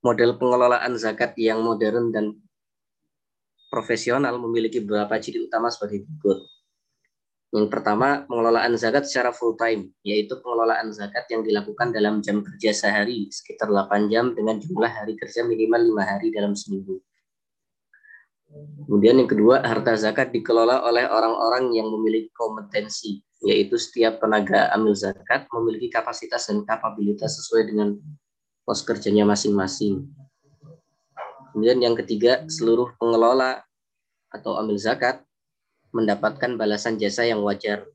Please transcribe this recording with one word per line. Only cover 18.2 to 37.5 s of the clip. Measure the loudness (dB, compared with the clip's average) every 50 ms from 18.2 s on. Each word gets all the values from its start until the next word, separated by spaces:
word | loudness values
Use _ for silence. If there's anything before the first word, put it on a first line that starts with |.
| _ _ _ _ _ _ -20 -20 -20 -18 -16 -16 -4
Kemudian | 2 4 6 8 8 8
yang | 8 6 4
kedua, | 4 6 6 6 6 6 4
harta | 0 -2 0 2 0 0
zakat | 2 0 0 0 0 -2 0
dikelola | -2 -6 0 2 4 4 6 4 4 2 2
oleh | 2 2 2 2 2
orang-orang | 2 2 2 2 0 0 0 0 0 0 0 0 0
yang | 0 0 -2
memiliki | -2 0 0 0 0 0 -4 -6 _
kompetensi, | -6 -6 -6 -6 -8 -12 -6 -6 -6 -6 -6 -10 -10 -8 -8 -10 -10 _ _ _ _
yaitu | 0 2 2 2 2 2 0 -4
setiap | -4 -4 0 2 2 2 2 0
tenaga | 0 2 2 2 2 2 2 2 2 4 2
amil | 2 2 2 2
zakat | 2 -2 -6 -6 -6 -4 -4 -4 -4 -2 _
memiliki | -6 -2 -2 -2 -2 -2 -8 -4
kapasitas | -4 -4 -4 -4 -8 -10 -10 -6 -6 -6 -4 -2 -4
dan | -4 -2 -2
kapabilitas | -4 -4 -4 -8 -6 -2 -2 -2 -2 -2 -4 -6 -6 -8
sesuai | -8 0 2 2 2 2 0
dengan | 0 0 0 -2 -4 -10 -18 -20 -20 _ _ _ _ _ _ _ _ _ -6
pos | -6 -6 -2
kerjanya | -4 -4 -2 0 2 4 4 6
masing-masing. | 6 4 2 2 0 0 2 0 -2 -4 -2 -2 -2 -2 -2 -6 -12 -18 -20 -20 _ _ _ _ _ _ _ _ -20 -20 _ _ _ _ _ _ _ _ -16 -16 -16 -16 -20 -20 -10 _
Kemudian | 0 2 4 4 4 2
yang | 0 0
ketiga, | -2 -2 -4 -2 2 2 2 2 2 -2 -8
seluruh | -8 -2 2 2 2 2 2 -4 -4
pengelola | _ -2 0 2 4 4 4 4 4 2 0 -2 -6 -12 _ _ _ _ _ _ _ _ _ _ _ _ _ -18
atau | -10 -6 -6 -4
amil | -4 -2 -2 -2 -2
zakat | 0 -2 -2 0 0 -2 -2 -2 _ _ _ _ _ _ _ _ _ _ _ _ _ _ -2
mendapatkan | 0 0 0 0 0 0 -4 -2 -2 -4 -4 -2
balasan | -2 -2 -2 -2 -2 -2 -4 -4
jasa | -2 -2 -4 -2 0 0 0
yang | 0 0 0
wajar | -2